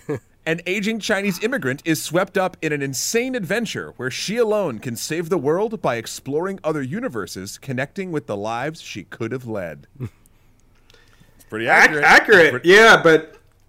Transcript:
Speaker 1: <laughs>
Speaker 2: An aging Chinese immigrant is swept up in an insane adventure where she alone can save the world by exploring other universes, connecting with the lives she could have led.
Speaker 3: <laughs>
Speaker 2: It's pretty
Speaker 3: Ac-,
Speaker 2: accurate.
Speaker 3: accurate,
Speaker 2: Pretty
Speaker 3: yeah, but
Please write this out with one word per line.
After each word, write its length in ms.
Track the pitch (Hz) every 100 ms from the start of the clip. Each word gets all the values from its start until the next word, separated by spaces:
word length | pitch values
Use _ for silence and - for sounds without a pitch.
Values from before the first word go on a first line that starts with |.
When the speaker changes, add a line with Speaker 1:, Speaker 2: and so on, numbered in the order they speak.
| - 139
Speaker 1:
<laughs> 300 | _ _ -
Speaker 2:
An 140 | 165 175
aging 340 | 202 202 226
Chinese 420 | 185 196 202 175
immigrant 400 | 220 262 131 135
is 160 | - 156
swept 360 | - 165 190 196
up 180 | 185 -
in 100 | 156
an 100 | 147
insane 520 | 139 131 - 226 254
adventure 580 | 254 165 208 220 - 76 -
where 140 | 123
she 260 | - - 226
alone 420 | 226 208 180 110
can 180 | 131 117
save 320 | - 156 165
the 100 | 180
world 440 | 135 170 220 214
by 140 | 151 120
exploring 640 | 113 - - 147 185 196
other 200 | 156 156
universes, 760 | 127 185 254 120 90 98 95 -
connecting 540 | - 127 143 - 185
with 140 | 156 -
the 100 | 104
lives 440 | 107 117 139 160
she 220 | - 110
could 280 | 87 - 113
have 140 | 127 123
led. 400 | 107 87 73 - -
Speaker 3:
<laughs> 100 | 120 _ _ _ _ _ _ _ _ _ _ _ _
Speaker 2:
It's 100 | _
pretty 220 | - 107 120
Speaker 3:
Ac-, 60 |
Speaker 2:
accurate. 320 | 156 208 151
Speaker 3:
accurate, 460 | 151 240 294 202 156
Speaker 2:
Pretty 180 | 127 165
Speaker 3:
yeah, 320 | 196 226 175
but 340 | 165 156 - - _ _